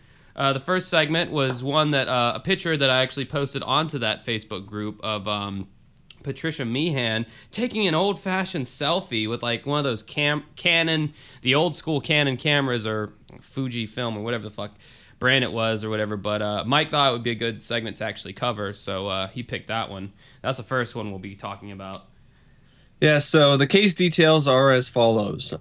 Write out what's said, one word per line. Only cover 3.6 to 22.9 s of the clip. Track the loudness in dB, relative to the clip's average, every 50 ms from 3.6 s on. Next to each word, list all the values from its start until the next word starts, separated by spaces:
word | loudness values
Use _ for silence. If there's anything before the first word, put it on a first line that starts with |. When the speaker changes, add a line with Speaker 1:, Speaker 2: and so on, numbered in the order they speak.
| -2
Speaker 1:
onto | 0 0 0 0 -2 -4
that | -2 -2 -2 -2 -2 -4
Facebook | -4 -4 -4 -4 -8 -10 -10 -10
group | -8 -8 -6 -6 -8 -8 -8 -6
of, | -6 -6 -4 -4
um, | -4 -4 -4 -4 -6 -6 -8 -10 -10 -14 -20 -20 _ _ _ _ -20 -20 -14
Patricia | -10 -10 -8 -6 -6 -6 -6 -4 -6
Meehan | -4 -2 -2 -2 0 0 0 0 0 0 -2 -4 -6 -10 -20 -16 -10
taking | -6 -4 -4 -2 -2 0 0
an | 2 2
old-fashioned | 2 2 0 -2 -4 -4 -4 -2 -2 -2 -4 -4 -6 -4
selfie | -4 -4 -2 0 0 0 0 -2 -2 -2 -2 -2
with, | -2 -2 -2
like, | -2 -2 -2 -2 -2
one | -2 -2 0
of | 0
those | 0 -2 -2 -6
cam-, | -6 -4 0 0 0 0 -2 -4 -10 -10
Canon, | -2 0 2 2 2 2 2 0 0 -2 -2 -6 -10 -20 -20 -14 -6
the | -2 2 2
old | 4 2 2 0
school | -2 -2 -2 -2 -2
Canon | 0 2 2 2 2 2 0
cameras | -2 0 0 2 2 2 2 0 0 0
or | -2 -2 -4 -4 -6 -10 -18 -20 -20 -20 -18
Fujifilm | -14 -10 -6 -6 -6 -4 -4 -6 -6 -6 -6 -6 -4 -4 -4
or | -4
whatever | -4 -4 -4 -4 -6
the | -8
fuck | -10 -10 -10 -10 -12 -18 -20 -20 -20 -20 -20 -20 -8 -2
brand | 2 4 4 4 2
it | 0
was | -2 0 0 0 0 0 -2
or | -2
whatever. | -2 -2 -2 -2 -2
But, | -4 -2 -2 -2 0
uh, | -2 -2 -2 -2 0
Mike | 2 2 2 2 2
thought | 2 2 4 4
it |
would | 2 0 -2
be | -4
a | -4
good | -2 -4 -6 -6 -6
segment | -6 -4 -4 -4 -4 -6 -8
to | -6 -8
actually | -8 -8 -8 -12 -12 -8
cover, | -4 -4 -4 -2 -2 -4 -6 -6
so, | -6 -6 -6 -6 -4 -4
uh, | -4 -4 -4 -4
he | -6 -8 -10 -10
picked | -8 -10 -10 -6
that | -4 -4 -4 -4 -6
one. | -8 -12 -12 -12 -14 -18 -20 -20 -16 _
That's | -4 -4 -4
the | -4 -4
first | -4 -2 -2 -2 -2 -4
one | -8 -8 -8
we'll | -8 -10
be | -12 -14 -14
talking | -12 -12 -12 -12 -12 -14 -14
about. | -14 -12 -12 -12 -12 -14 -16 -20 -20 -20 -20 -20 _ _ _ -20 -20 _ _ _ _ _ _ _